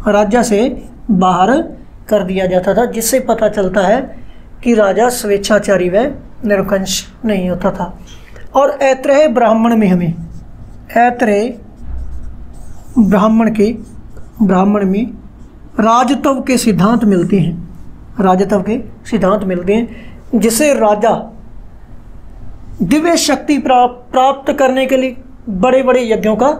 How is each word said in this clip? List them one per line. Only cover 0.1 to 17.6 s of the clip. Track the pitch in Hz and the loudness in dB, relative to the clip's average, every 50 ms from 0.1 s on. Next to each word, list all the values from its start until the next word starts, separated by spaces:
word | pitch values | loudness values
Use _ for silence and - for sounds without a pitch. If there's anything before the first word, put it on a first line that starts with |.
| 202 202 214 202 214 240 | 2 4 2 4 2 2
से | 226 - 208 196 233 285 - - - - - - - - | 2 2 2 2 2 0 -2 -6 -12 -16 -18 -16 -2 0
बाहर | 214 180 185 185 180 175 185 202 254 311 339 - - - - - - - - - | 2 4 4 2 4 4 4 4 4 2 0 -4 -10 -16 -18 -20 -20 -20 -4 0
कर | 214 208 | 0 0
दिया | 190 180 190 190 190 | 0 0 -2 -2 0
जाता | 180 185 185 175 196 190 | 2 0 0 2 2 2
था, | 208 247 | 2 2
जिससे | 226 190 226 220 - 269 262 | 0 -2 -4 -2 0 0 0
पता | 262 - 233 - 220 208 | 0 0 0 2 0 0
चलता | 208 220 196 180 180 202 | 0 0 -2 0 0 2
है | 185 185 214 262 269 - - - - - - - - - - - - | 2 2 2 2 0 -6 -12 -16 -16 -16 -18 -18 -20 -20 -18 -4 0
कि | 247 233 | 2 4
राजा | 214 208 196 190 202 233 247 | 4 4 2 2 2 2 2
स्वेच्छाचारी | 240 - - 208 202 196 202 - 220 202 208 - 196 180 180 180 | 0 -2 -2 0 -2 0 0 2 0 0 2 2 0 2 2 2
व | 175 202 247 294 285 - - - - - - | 2 2 0 0 -4 -8 -16 -18 -16 -6 -2
निरंकुश | 208 208 190 196 - 208 190 190 190 - - - - - - - | 0 0 0 0 0 -2 -2 -2 -4 -6 -6 -8 -10 -16 -6 -4
नहीं | 220 208 190 180 180 | -2 -2 0 -2 -2
होता | 175 175 - 196 | -4 0 -2 -2
था। | - - 185 175 - - - - - - - - - - - - - | -2 -2 -8 -8 -8 -14 -18 -18 -20 -20 -20 -20 -18 -16 -16 -2 2
और | 277 277 285 | 2 2 2
ऐत्रेय | 285 - 277 269 262 262 262 269 277 277 311 311 | 2 0 2 0 0 0 2 2 4 4 4 4
ब्राह्मण | 226 254 233 214 220 226 226 233 233 | 4 2 2 4 4 4 4 2 4
में | 220 214 190 | 4 4 4
हमें, | 185 175 175 165 165 - - - - - - - - - - - - - - - - | 2 2 0 -2 -4 -6 -10 -14 -14 -16 -16 -16 -18 -18 -18 -18 -18 -20 -18 -2 2
ऐत्रेय | 233 240 247 240 240 254 214 202 202 214 254 240 - - - - - - - - - - - - - - - - - - - - - - - - - - - - 254 | 2 4 4 2 2 0 2 2 0 0 -2 -6 -10 -16 -20 -18 -14 -10 -8 -8 -6 -6 -8 -8 -8 -10 -10 -12 -12 -16 -16 -16 -16 -14 -14 -14 -14 -16 -4 2 2
ब्राह्मण | 220 185 196 196 208 220 220 226 233 220 220 | 4 4 4 4 4 4 4 4 2 2 2
के, | 214 202 220 240 - - - - - - - - - - - - - | 2 0 0 0 -6 -10 -14 -16 -18 -18 -16 -16 -16 -16 -16 -2 0
ब्राह्मण | 226 185 190 185 190 202 208 208 202 | 2 2 4 4 4 4 2 2 2
में | 190 190 202 240 - - - - - - - - - - - - - - - | 0 0 0 -2 -4 -6 -14 -18 -20 -20 -20 -20 -20 -20 -20 -20 -10 -4 0
राजत्व | 208 220 226 240 262 240 285 - - 294 269 254 | 2 2 4 4 2 2 0 0 0 0 0 0
के | - - 254 233 | 0 0 0 0
सिद्धांत | - 233 202 165 175 214 240 240 240 | 2 2 2 4 4 4 4 4 4
मिलते | 208 196 180 170 - 202 196 | 4 2 2 2 2 2 2
हैं, | 160 170 - - | 2 0 -2 -6